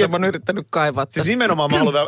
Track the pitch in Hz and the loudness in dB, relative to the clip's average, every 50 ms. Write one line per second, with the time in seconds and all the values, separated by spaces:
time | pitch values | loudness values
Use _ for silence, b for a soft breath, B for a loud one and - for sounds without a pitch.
0 | 208 165 170 170 185 190 220 233 - - 208 202 - - - 170 156 151 135 135 | 2 2 2 0 0 -2 -2 -2 -6 -6 -6 -6 -8 -6 -2 0 0 0 0 -2
1 | 135 - - 160 156 170 233 247 240 214 175 156 151 143 151 - - - 139 147 | -4 -4 -4 -4 -2 -2 0 0 0 0 0 0 0 2 2 2 2 2 2 0
2 | 147 | 0